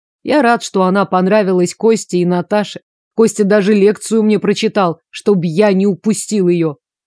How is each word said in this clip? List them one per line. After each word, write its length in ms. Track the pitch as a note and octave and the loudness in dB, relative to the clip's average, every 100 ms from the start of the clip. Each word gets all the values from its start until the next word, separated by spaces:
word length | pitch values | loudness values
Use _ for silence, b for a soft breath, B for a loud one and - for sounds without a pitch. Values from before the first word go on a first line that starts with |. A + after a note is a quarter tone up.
| _ _ | _ _
Я 180 | - D4+ | -2 0
рад, 220 | A#3+ A#3 | 2 0
что 180 | - G3 | -2 -2
она 220 | F#3 G3+ | 0 0
понравилась 680 | F#3+ F#3 F#3 G#3+ G3 F#3 F3 - | 0 0 2 2 2 0 -2 0
Косте 420 | A3 A3+ - F3+ | 0 0 -2 -2
и 60 | |
Наташе. 560 | F3 F3+ E3+ G#3 G3+ - _ _ _ | 0 -2 -2 -4 -4 -10 _ _ _
Костя 300 | - A3+ - | 0 0 2
даже 300 | G3+ G#3 G3 | 0 2 2
лекцию 500 | G#3+ G3 G#3 - A3+ | 2 2 0 -2 0
мне 160 | G#3+ G#3 | 0 0
прочитал, 580 | G3 G3+ G#3+ G#3+ F3+ D#3+ _ | 0 -2 -2 0 -2 -4 _
чтоб 360 | - - G3+ | -8 -2 0
я 280 | E3 D#3 G#3 | 0 0 2
не 140 | F#3+ G3+ | 2 0
упустил 640 | E3+ A3 G3+ - G#3+ F3+ | -2 -4 -4 -4 -2 0
ее. 300 | F3 D#3+ D3 _ _ | 0 -2 -6 _ _